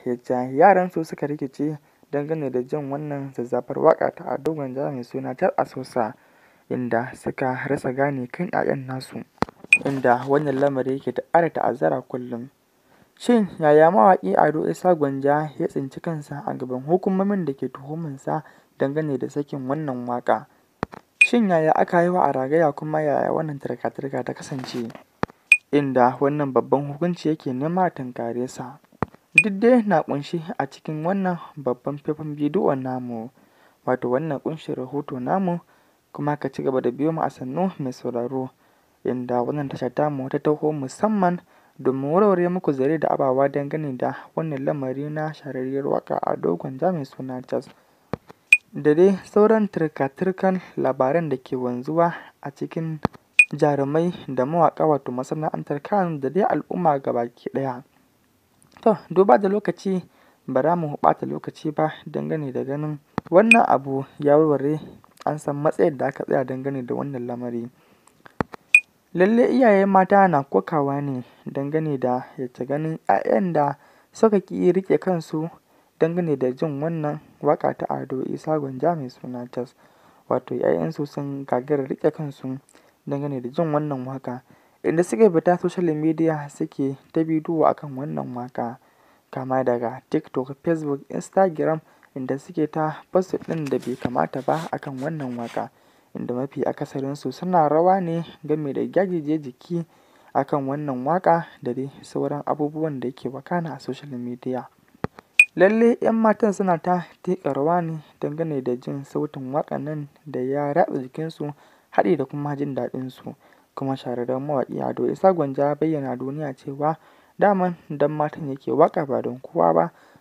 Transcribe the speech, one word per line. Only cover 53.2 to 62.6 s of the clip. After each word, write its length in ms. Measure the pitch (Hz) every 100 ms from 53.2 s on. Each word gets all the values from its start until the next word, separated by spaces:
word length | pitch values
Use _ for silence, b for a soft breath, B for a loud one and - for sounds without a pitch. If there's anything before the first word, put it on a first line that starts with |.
| _ - -
jarumai 600 | 147 151 139 139 156 175 - -
da 160 | 131 131
mawaƙa, 380 | 170 156 - 156
wato 240 | 143 -
masana'antar 680 | 123 135 156 156 160 156 143
Kannywood 380 | - 208 175 151
da 80 | 135
dai 140 | 175
al'umma 560 | 220 151 - 185 165 139
gabaki 500 | 131 120 120 - -
ɗaya. 300 | 135 135 123 - _ _ _ _ _ _ _ _ -
To, 160 | 226 190 -
duba 280 | 170 202 240
da 80 | 196
lokaci, 560 | 208 196 - 196 185 - b b b -
ba 140 | 131
za 140 | 151 175
mu 220 | 151 147
ɓata 240 | 156 - 135
lokaci 460 | 147 - - 156
ba 220 | 151 156 - 156
dangane 460 | 147 151 160 139
da 120 | 123